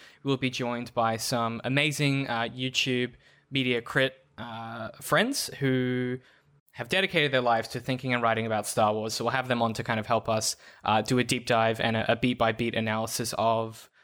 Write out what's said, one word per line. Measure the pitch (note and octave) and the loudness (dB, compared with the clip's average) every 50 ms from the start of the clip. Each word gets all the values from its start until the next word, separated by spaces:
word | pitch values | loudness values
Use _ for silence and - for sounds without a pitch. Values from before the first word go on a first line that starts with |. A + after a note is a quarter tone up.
| - - - _ | -20 -20 -16 _
we'll | - C#3 C#3 | -2 -2 0
be | B2+ C#3 B2+ | 0 0 -2
joined | B2+ - B2+ A#2+ A#2+ A#2+ B2 A#2+ - | -2 -2 -4 -4 -4 -6 -8 -6 -2
by | A#2+ A2+ A2+ A2+ | 0 2 2 0
some | A2 - - C3 A#2+ A#2 A2+ A#2 A2+ - | 0 -2 -2 0 0 0 -2 -2 -4 -2
amazing, | B2 C3 C#3+ D3 D#3 C#3+ D3 D3+ C#3 C#3 C#3 C3+ - | 0 0 2 2 0 0 2 2 2 2 0 0 -2
uh, | A#2 A#2 | -2 -2
YouTube | A#2 A#2 B2 B2+ B2+ C3 C3 - - C3+ B2+ B2 B2 B2 - - _ _ _ _ _ - | -4 -4 -4 -6 -6 -4 -2 0 0 0 0 0 0 -2 -6 -10 _ _ _ _ _ -4
media | C3+ C3+ C3 B2+ B2 A#2 | -2 0 0 2 0 -2
crit, | A2+ - - C#3 C3 C3 - - _ _ _ - | -2 -2 0 2 2 0 0 -6 _ _ _ -14
uh, | A2+ A#2+ A2+ A2+ A2+ A2+ A2+ G#2 A2+ - - - | -14 -12 -10 -10 -10 -10 -10 -10 -10 -12 -12 -10
friends | - - D3+ D#3 G#3 B3+ C#4 - - - - - | -4 0 2 2 2 2 0 -4 -4 -6 -4 -2
who | C#3 C3+ C3 B2+ B2+ B2+ B2+ B2+ B2+ B2 B2+ B2+ - _ _ _ _ _ _ _ _ _ | 0 2 2 2 0 0 0 -2 -2 -4 -4 -6 -10 _ _ _ _ _ _ _ _ _
have | - - A#2+ - | -12 -10 -6 -2
dedicated | - F#3 F#3+ F3+ - E3 D3 C#3+ | 0 0 0 2 2 2 2 4
their | C3 C3 | 4 4
lives | B2 A#2+ A#2 A2+ A2+ | 4 4 4 2 0
to | - - B2 | -2 -6 -8
thinking | - - B2+ B2+ - C3 B2 | -4 -4 -4 -2 -2 -2 0
and | A#2+ | 2
writing | A#2 A2+ A2+ A2 A2+ | 2 2 2 2 0
about | A2+ A2 G#2+ G#2 | -2 -2 -2 -2
Star | - - A#2+ A2 G#2+ G#2+ | -2 0 2 4 4 2
Wars. | A2 A2 A2+ | 0 -2 -4
So | A2 - A#2 | -4 -2 -2
we'll | A#2 | 0
have | B2 C3 B2+ B2+ | 0 0 0 0
them | B2 A#2+ | 0 2
on | A#2 A2+ A2 | 2 0 0
to | - | -2
kind | A2+ - A#2 A2 | -4 -2 -2 -2
of | G#2+ | 0
help | - A#2+ A2 - - | 0 0 0 2 0
us, | A2 A2 - - - - - - - - - | 0 0 0 -2 -6 -6 -10 -20 -16 -6 0
uh, | G2 G#2+ A2 | 2 2 2
do | G#2+ - C3 B2 | 2 2 2 2
a | B2 | 2
deep | A#2 C3 B2 B2 | 2 0 0 0
dive | - A#2+ A2+ A2+ A2+ A2+ A2+ | 2 4 4 4 4 2 2
and | A2 A2+ A2 | 0 0 0
a, | A2+ - - | 0 2 2
a | A#2+ | 0
beat-by-beat | A#2+ - B2 B2 B2 A#2+ A2+ A2 A2+ A#2+ A#2 A2 | 2 2 0 2 2 2 2 2 0 -2 -2 -2
analysis | A2 A2 A2 A2 A2 A2 A#2 - - A#2+ A2+ - | -2 -2 0 -2 -2 -2 -4 -4 -4 -4 -4 -2
of, | - A2 A2+ A2+ A2+ A2+ A2+ A2 - - - _ _ | 0 2 2 2 2 0 -4 -8 -14 -20 -20 _ _